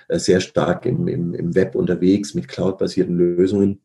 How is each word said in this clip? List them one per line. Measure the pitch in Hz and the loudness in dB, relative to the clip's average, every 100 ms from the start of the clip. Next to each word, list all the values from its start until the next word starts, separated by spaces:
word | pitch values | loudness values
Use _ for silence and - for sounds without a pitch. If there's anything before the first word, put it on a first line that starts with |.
| - | -6
äh, | 82 | -4
sehr | - 92 | 2 2
stark | - - 78 87 - | 2 -2 0 0 -2
im, | 85 87 | -2 -2
im, | 87 85 | -2 -4
im | 90 85 | -4 -2
Web | 92 95 - | 0 0 0
unterwegs | 90 85 90 104 104 | -2 2 2 2 0
mit | 87 - | -6 -8
cloud-basierten | - 92 95 95 92 90 87 | -4 -4 -2 -4 -2 0 2
Lösungen. | 87 87 95 101 98 98 | 0 2 2 4 2 0